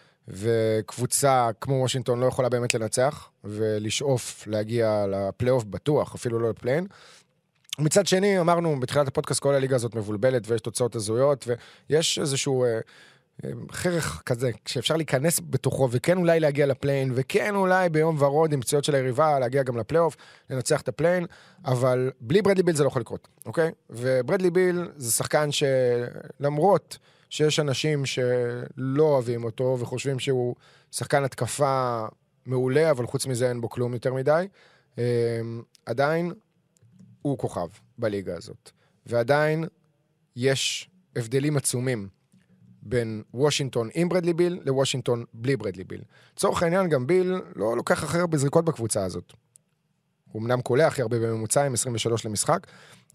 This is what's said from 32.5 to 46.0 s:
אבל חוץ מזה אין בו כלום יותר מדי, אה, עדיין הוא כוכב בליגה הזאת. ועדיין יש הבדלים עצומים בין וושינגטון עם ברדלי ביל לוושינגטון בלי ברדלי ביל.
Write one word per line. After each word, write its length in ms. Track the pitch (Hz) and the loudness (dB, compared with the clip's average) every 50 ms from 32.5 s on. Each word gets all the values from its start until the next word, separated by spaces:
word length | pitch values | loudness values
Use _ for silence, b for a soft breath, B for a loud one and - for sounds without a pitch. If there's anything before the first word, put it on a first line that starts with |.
| 127 127 127 127 131 147 165 160 | -2 0 0 2 4 4 4 4
אבל 160 | 143 123 120 | 4 2 0
חוץ 180 | - - 127 - | -4 -4 -4 -4
מזה 240 | 131 127 113 127 123 | -4 -2 0 0 0
אין 120 | 120 120 | 0 -2
בו 80 | 117 107 | -6 -6
כלום 240 | - 123 123 120 123 | -4 -4 -4 -4 -4
יותר 200 | 117 - 131 127 | -4 -4 -2 -2
מדי, 340 | 131 131 143 151 165 185 202 b b b b b b b b b 120 | 0 2 2 4 2 2 -2 b b b b b b b b b -4
אה, 40 | 120 120 120 117 117 117 117 113 113 117 113 117 - - _ _ _ | -2 0 0 0 0 0 -2 -4 -6 -8 -10 -12 -14 -16 _ _ _
עדיין 480 | 113 113 123 139 147 160 165 175 175 160 - _ _ _ _ _ _ _ _ _ _ _ - - - - _ - | -6 0 0 2 2 2 0 -2 -4 -6 -10 _ _ _ _ _ _ _ _ _ _ _ -20 -20 -20 -18 _ -4
הוא 100 | 143 135 | -4 -2
כוכב 300 | - - - - 98 87 80 - - _ _ _ | -2 -4 -4 -4 -4 -6 -6 -8 -16 _ _ _
בליגה 400 | - 117 107 101 101 90 92 87 | -4 -2 -2 -2 -2 -4 -6 -8
הזאת. 340 | 85 - 104 - - _ - _ _ _ _ _ _ _ | -8 -10 -14 -18 -20 _ -20 _ _ _ _ _ _ _
ועדיין 600 | 110 117 117 117 120 143 151 151 151 156 160 160 - - _ _ _ _ _ _ _ _ _ _ _ _ | -2 -2 0 2 2 2 2 2 2 0 -2 -4 -6 -10 _ _ _ _ _ _ _ _ _ _ _ _
יש 540 | 120 123 135 135 127 - - - - - - _ _ _ _ _ | 0 2 2 2 2 0 -4 -4 -6 -10 -14 _ _ _ _ _
הבדלים 420 | 123 113 113 131 135 139 151 151 | -8 -6 -2 -2 0 0 2 0
עצומים 500 | 139 - - - 123 127 131 127 107 98 95 - _ _ _ _ _ _ _ _ _ - - - _ | 0 0 0 -2 -2 -2 -2 -4 -4 -6 -12 -16 _ _ _ _ _ _ _ _ _ -20 -20 -20 _
בין 420 | - 107 127 120 117 110 110 107 - - - | -10 -4 -2 -2 -2 -2 -6 -8 -10 -10 -2
וושינגטון 560 | 117 143 147 - - 143 123 - 123 113 110 - | 0 0 2 2 0 -4 -2 -2 -4 -4 -2 -2
עם 160 | 165 175 175 | -2 0 0
ברדלי 240 | 170 185 170 175 170 | 0 0 0 0 2
ביל 260 | 160 180 175 175 - - | 2 0 0 0 -4 -4
לוושינגטון 580 | 139 135 139 135 - - 127 - 135 120 117 120 - - | -2 0 2 0 0 -2 -2 -2 -2 -2 -2 -4 -10 -12
בלי 240 | 113 117 135 135 | -6 -2 -2 -2
ברדלי 260 | 107 104 101 87 95 92 | -2 -2 -6 -8 -8 -12
ביל. 180 | - 98 95 | -12 -14 -14